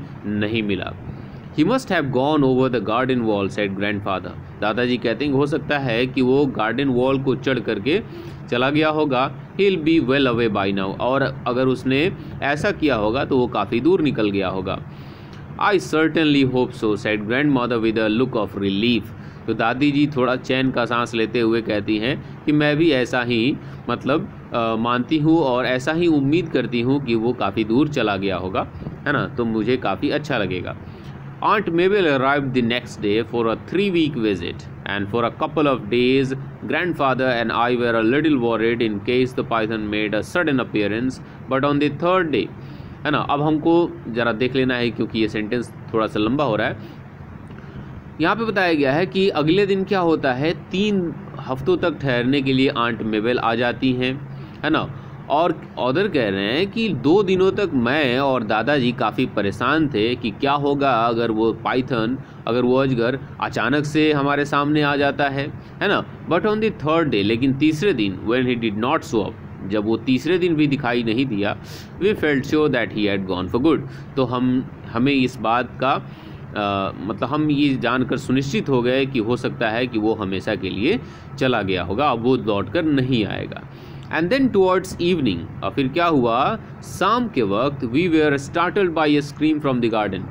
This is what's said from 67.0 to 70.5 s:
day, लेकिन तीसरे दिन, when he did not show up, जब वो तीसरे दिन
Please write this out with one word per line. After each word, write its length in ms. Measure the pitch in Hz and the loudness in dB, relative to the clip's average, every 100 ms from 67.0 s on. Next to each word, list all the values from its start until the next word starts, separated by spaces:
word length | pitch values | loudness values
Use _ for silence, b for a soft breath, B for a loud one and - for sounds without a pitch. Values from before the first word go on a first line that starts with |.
day, 200 | 156 107 | 2 2
लेकिन 300 | 98 113 135 | 2 2 0
तीसरे 380 | 135 156 151 202 | 4 2 4 2
दिन, 260 | 131 101 90 98 | 2 0 -2 0
when 180 | 127 127 | 0 2
he 160 | 117 | 0
did 200 | 113 101 | -2 0
not 260 | 123 156 - | 0 0 0
show 140 | 113 | -2
up, 440 | 90 - - - 95 | -2 -6 -14 -12 -4
जब 160 | 107 | 0
वो 120 | 104 110 | 0 0
तीसरे 420 | 131 127 151 180 | 2 2 2 2
दिन 160 | 180 | 2